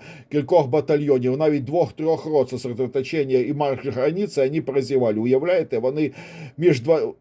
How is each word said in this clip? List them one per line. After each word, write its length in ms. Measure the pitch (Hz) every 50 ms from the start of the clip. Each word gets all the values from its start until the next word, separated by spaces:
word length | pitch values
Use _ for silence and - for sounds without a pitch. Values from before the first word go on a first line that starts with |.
| - - - - - _
кількох 400 | - 147 139 131 180 170 147 123
батальйонів, 680 | 147 151 139 - 156 147 147 147 139 127 123 127 127
навіть 280 | 143 156 156 151 143 123
двох-трьох 600 | 107 147 175 160 - - - 156 160 160 - -
рот 240 | 160 156 143 127 -
сосредоточення 880 | 127 120 - 123 120 104 131 123 - 139 131 - - 160 143 131 131 127
і 140 | 123 120 151
марш 340 | 143 151 139 135 123 -
границі, 540 | 139 110 127 131 147 165 190 208 180 - 147
вони 220 | 135 135 151 160 131
працювали. 560 | 135 131 139 131 113 139 127 123 113 107 107
Уявляєте, 600 | 113 123 131 135 151 175 185 175 151 - - 113
вони 320 | 117 127 143 151 156 135 - - - - - - 160 131 - -
між 220 | 160 180 151 120
два, 320 | 113 147 165 151 113 113 - -